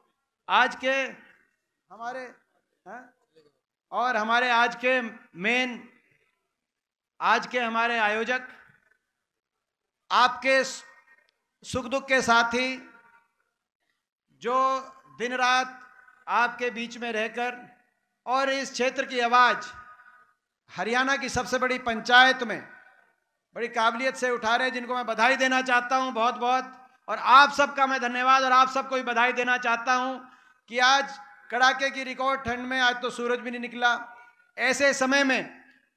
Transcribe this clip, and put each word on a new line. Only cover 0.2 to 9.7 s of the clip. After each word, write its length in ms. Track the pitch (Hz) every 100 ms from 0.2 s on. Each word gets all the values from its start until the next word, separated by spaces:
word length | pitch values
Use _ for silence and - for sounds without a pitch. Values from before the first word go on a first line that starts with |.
| _ _ -
आज 280 | 196 247 -
के 160 | 262
हमारे, 1300 | 269 254 208 - _ _ _ _ _ _ 202 233 262 254 - _ _ _ _ 180
हैं? 180 | 233 254 _ _ 160 _ _ _ _ -
और 260 | 202 247 226
हमारे 320 | 220 233 247
आज 240 | 233 240 240
के 260 | 254 262
मेन, 760 | 226 202 _ 165 202 247 254 226 - _ _ _ _ _ _ _ _ _ _ _ _ -
आज 280 | 175 233 233
के 120 | 247
हमारे 380 | 233 226 233 233
आयोजक, 480 | 208 220 226 254 254 - _ _ _ _ _ _ _ _ _ _ _